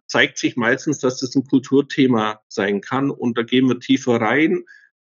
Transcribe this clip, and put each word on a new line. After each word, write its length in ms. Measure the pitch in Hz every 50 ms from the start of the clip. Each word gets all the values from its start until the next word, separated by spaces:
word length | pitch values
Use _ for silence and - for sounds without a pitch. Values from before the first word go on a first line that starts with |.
| _
zeigt 300 | _ - 120 127 143 -
sich 200 | - - 151 -
meistens, 420 | 127 117 113 127 135 - 160 143 -
dass 220 | - 127 127 -
das 140 | - 123 -
ein 120 | 139 131
Kulturthema 960 | - - 135 127 - 135 139 143 143 - - 135 127 123 110 107 107 107 - _ _
sein 340 | - - 101 101 101 101 98
kann. 280 | - 131 131 139 143
Und 280 | - - - 123 117 120
da 40 | 117
gehen 220 | 117 127 127 127
wir 140 | 131 120 123
tiefer 400 | - - 135 131 131 131 120 117
rein, 440 | 113 107 120 143 156 165 180 180 - - - - _ _ _ _